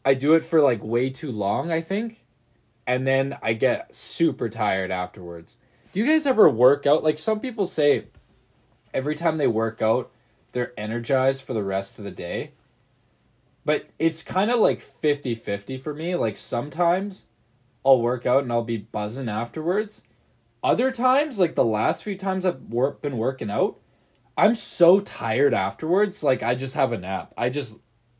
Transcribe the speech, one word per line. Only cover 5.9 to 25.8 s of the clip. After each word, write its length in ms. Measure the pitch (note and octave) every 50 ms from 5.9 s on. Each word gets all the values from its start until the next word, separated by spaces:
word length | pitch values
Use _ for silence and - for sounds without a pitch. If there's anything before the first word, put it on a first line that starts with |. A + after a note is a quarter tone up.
Do 80 | - F#3
you 60 | A3+
guys 200 | C#4 D#4 D#4 -
ever 220 | C#4+ A#3+ G#3+ G3+ D#3
work 360 | A#2+ A2 B2 C3 C#3+ C#3+ -
out? 180 | C#3 D3 D#3+ -
Like, 140 | D#3 D3+ -
some 220 | - A3 G#3+ G#3
people 260 | A3 B3+ A3+ A#3+ F#3+
say 400 | - - - D3 D3 C3+ A#2 - - _ - _ _ _ _ _ _ _ _ _ _ _ _ _ _ -
every 220 | C3+ C3 C#3+ D#3
time 220 | - E3+ E3 D3+ D#3
they 100 | D3 B2+
work 340 | G#2+ A2 A2+ A2 - -
out, 300 | A2+ G#2+ A2+ B2+ B2 - _ _ _ _ _ _ _ _
they're 220 | - B2 B2 - - -
energized 640 | G#2+ G#2+ A2+ A#2+ A#2 B2+ C#3 C3 C3 C3+ C3+ C3+ -
for 100 | - A#2+
the 100 | A2 G2+
rest 360 | G2 F#2+ F#2+ F#2+ - - -
of 60 | G2+
the 60 | G2+
day. 420 | F2+ F#2 F2 F2 F#2 A2+ C#3+ D3+ - _ _ _ _ _ _ _ _ _ _ _ _ _ _ _ _ _ _ _ _ _ _
But 240 | - D3+ D3 - - _ _
it's 240 | D#3+ E3 D#3+ - -
kinda, 320 | - - F#3 G3+ G#3+ B3
like, 240 | A#3 G#3+ D#3+ A#2+ -
fifty 560 | - - - - - D3+ C#3+ C#3+ - C3 A#2
fifty 420 | A2+ - G#2+ G2+ G2+ - - C3+ B2+
for 160 | C3 D#3 C#3+
me. 220 | D3+ D#3+ F3 F#3
Like, 220 | D#3 C3 C#3 C#3 -
sometimes 880 | - - - A#2+ C#3 D3 C#3+ D#3+ F3 E3+ F3 F#3+ G3+ G#3 F#3+ - - _ _ _ _ _ _ _ _ _ _ _ _
I'll 160 | C3+ C3+ B2
work 240 | A#2 A#2+ B2 A#2+ -
out 180 | B2+ B2 C#3 C#3
and 80 | B2
I'll 120 | A#2 A#2 G#2+
be 140 | A#2 A#2 G#2+
buzzing 500 | G2 - - G#2+ G#2 G#2+ A#2 C3+ C3 A2+
afterwards. 760 | G#2 G#2+ A#2+ - - D#3 D#3 E3+ F#3 G#3 A3+ G#3 - - - _ _ _ _ _ _ _ _ _ _ _
Other 300 | - C3+ D#3+ E3+ B3+ C4
times, 480 | - - B3 B3+ C4 C#4 D#4 D#4 B3 G3+
like, 160 | F3+ D#3+ -
the 80 | - B2+
last 400 | A#2 A2 G#2+ A2+ C#3+ E3 - -
few 140 | G#3+ G3 -
times 280 | F#3+ G3 F#3+ F#3+ F3
I've 160 | F#3 D3 C3+ C3
wor-, 340 | - A#2 A#2+ B2+ D3 C#3+ -
been 180 | - C#3+ C3+ A2+
working 320 | A2+ C3 C3+ - B2 G2+
out, 300 | G2+ A#2+ F3+ A3+ - - _ _ _ _ _ _ _ _ _ _ _
I'm 200 | - E3 G#3+ A#3+
so 440 | - - - - - F3 E3 F#3+ G3+
tired 540 | G3+ - - - - A2+ A2 B2 C#3+ C#3 A#2+
afterwards, 680 | G2+ F#2+ G2 - -